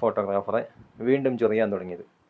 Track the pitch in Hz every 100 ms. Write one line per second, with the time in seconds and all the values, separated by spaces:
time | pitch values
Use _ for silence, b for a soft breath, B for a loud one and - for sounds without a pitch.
0 | 117 104 98 98 98 110 117 - - -
1 | 117 139 135 120 113 107 107 98 92 87
2 | 85 _